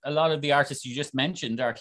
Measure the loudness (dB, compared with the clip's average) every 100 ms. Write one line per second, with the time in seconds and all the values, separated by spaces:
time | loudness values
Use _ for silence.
0 | -2 2 2 2 4 4 4 -2 -8 -8
1 | -6 -2 -2 -2 -6 -2 -2 -4